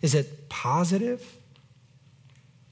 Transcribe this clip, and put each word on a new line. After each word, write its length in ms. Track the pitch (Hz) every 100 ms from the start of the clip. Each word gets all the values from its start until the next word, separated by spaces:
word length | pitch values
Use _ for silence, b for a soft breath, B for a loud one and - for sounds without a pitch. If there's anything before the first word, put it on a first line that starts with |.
is 100 | 160
it 360 | 147 139 - -
positive? 880 | - 123 147 175 190 233 247 - - - - - - _ - - - - - - _ -